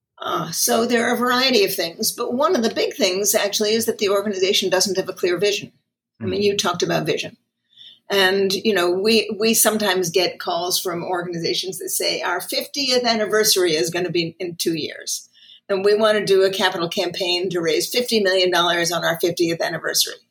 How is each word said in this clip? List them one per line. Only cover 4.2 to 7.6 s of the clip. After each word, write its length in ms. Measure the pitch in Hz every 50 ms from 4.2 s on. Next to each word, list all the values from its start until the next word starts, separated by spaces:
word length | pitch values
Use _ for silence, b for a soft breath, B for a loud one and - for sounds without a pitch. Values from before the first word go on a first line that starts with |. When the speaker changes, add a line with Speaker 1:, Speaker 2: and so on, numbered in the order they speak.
| 202 214 202 185 190 185 214 - 202 185
Speaker 1:
doesn't 280 | 185 185 185 208 185
have 120 | 185 165 175
a 40 | 170
clear 260 | - - 175 180 170
vision. 320 | 202 208 202 - - - _ _ _ _ _ _ _ _ _ -
I 40 | -
mean, 160 | 185 185 196
Speaker 2:
Mm-hmm. 20 | 208
Speaker 1:
you 140 | 202 202
talked 260 | 202 - 185 - 175 190
about 240 | 170 170 160 156
vision. 300 | 160 143 - - 156 - _ _ _ _ _